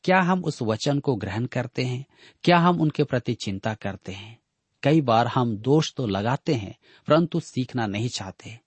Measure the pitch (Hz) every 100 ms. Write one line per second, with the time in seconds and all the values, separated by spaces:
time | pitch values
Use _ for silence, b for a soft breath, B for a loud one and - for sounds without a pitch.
0 | - 185 175 185 160 - 110 110 147 143
1 | 143 110 98 104 123 - 120 - 127 127
2 | 139 b b b - 175 175 170 156 -
3 | 147 127 - 117 - 95 - 107 101 92
4 | - 92 104 113 _ _ _ _ 139 160
5 | 131 113 117 131 120 104 120 151 151 -
6 | 123 98 107 135 - 135 95 - b b
7 | - 151 170 170 - - 127 127 110 98
8 | 120 - 95 - 101 113